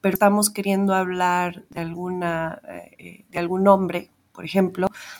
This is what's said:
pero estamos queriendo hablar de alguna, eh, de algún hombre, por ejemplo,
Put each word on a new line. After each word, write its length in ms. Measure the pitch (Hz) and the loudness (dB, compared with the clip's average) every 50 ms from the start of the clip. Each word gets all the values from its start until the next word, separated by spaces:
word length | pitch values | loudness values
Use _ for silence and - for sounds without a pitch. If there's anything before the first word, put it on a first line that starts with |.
pero 140 | - 196 185 | -2 -2 0
estamos 360 | - 214 202 202 208 208 208 | 4 4 4 4 4 0 0
queriendo 440 | - 202 196 196 196 190 196 196 190 | -2 -2 -2 0 0 2 2 2 2
hablar 720 | 190 185 180 180 180 180 180 180 180 180 175 175 185 - _ | 2 0 0 0 0 2 2 2 2 0 -2 -4 -8 -16 _
de 100 | - - | -10 -8
alguna, 840 | 170 165 170 170 180 180 180 180 175 170 165 165 165 160 - - - - 90 87 85 - - _ | -8 -8 -6 -8 -6 -6 -6 -4 -4 -2 -2 -2 -4 -4 -6 -10 -14 -14 -16 -16 -16 -18 -20 _
eh, 260 | - 85 - - - _ | -20 -20 -20 -20 -20 _
de 100 | - 160 | -6 -6
algún 300 | 175 170 185 185 190 202 | -4 -2 0 2 6 6
hombre, 420 | 196 190 190 170 175 175 - - _ _ _ _ _ | 6 6 6 0 -2 -4 -6 -8 _ _ _ _ _
por 120 | - - | -14 -12
ejemplo, 440 | 160 - 196 190 185 185 - 185 196 - - - - - - | -2 0 2 2 2 0 -2 -2 -2 -2 -6 -18 -18 -18 -20